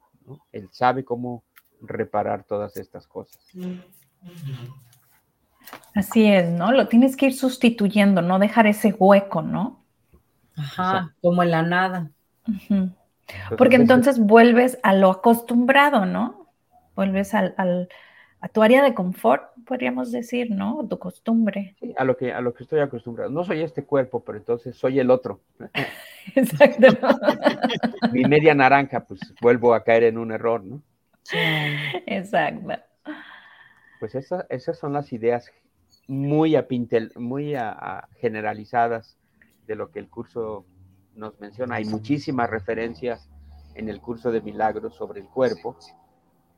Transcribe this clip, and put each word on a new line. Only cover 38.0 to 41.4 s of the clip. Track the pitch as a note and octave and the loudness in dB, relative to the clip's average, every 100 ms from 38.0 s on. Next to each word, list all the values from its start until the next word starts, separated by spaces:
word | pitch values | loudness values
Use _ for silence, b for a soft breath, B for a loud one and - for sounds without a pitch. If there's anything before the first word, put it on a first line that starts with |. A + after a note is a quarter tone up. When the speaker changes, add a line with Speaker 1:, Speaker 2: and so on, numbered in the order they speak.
| - _ | -14 _
Speaker 1:
generalizadas | A#2+ A2 G#2+ G#2+ G#2+ A#2+ A#2 A#2 - _ _ _ _ _ - | -6 -6 -8 -8 -6 -2 -2 -2 -10 _ _ _ _ _ -12
de | |
lo | G#2+ G2+ | -10 -10
que | G#2 | -12
el | G2 | -16
curso | - A#2 A#2+ A2 G#2 F#2 _ _ _ _ | -16 -14 -10 -10 -10 -16 _ _ _ _
nos | A2 G#2+ - | -18 -18 -16